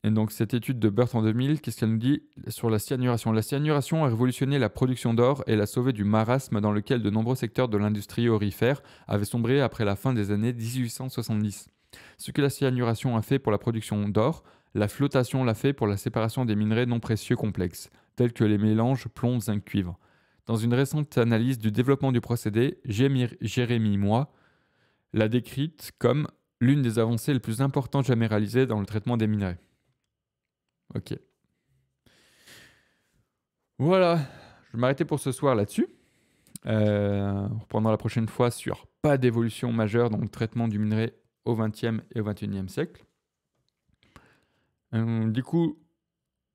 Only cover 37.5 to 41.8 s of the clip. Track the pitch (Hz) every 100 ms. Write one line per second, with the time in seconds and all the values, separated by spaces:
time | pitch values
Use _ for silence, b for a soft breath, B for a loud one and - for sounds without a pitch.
37.5 | 110 - 110 110 107 113 - 110 - 123
38.5 | - - - - _ 151 139 127 117 117
39.5 | - 123 113 110 113 120 110 101 - 113
40.5 | 120 117 104 107 107 117 - _ _ -
41.5 | 113 110 104